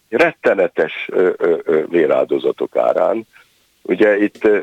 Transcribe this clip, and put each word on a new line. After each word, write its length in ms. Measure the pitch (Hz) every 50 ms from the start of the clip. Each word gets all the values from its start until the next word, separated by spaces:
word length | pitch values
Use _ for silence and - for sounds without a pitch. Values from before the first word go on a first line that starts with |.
| _ -
Rettenetes, 1000 | 110 117 165 165 - _ - 123 104 98 90 82 - - 82 78 - - - -
ö, 180 | - - 92 90 -
ö, 200 | - - 87 82 - -
ö, 180 | - 80 78 76 -
véráldozatok 880 | 85 85 78 69 69 65 67 65 71 67 64 67 65 - 67 58 -
árán. 500 | - 60 60 - 87 85 87 98 113 113 _ _ - _ _ _ _ _ _ _ _
Ugye 400 | - - 90 92 107 104 104 101
itt, 220 | 104 101 - - -
ö, 140 | 107 104 98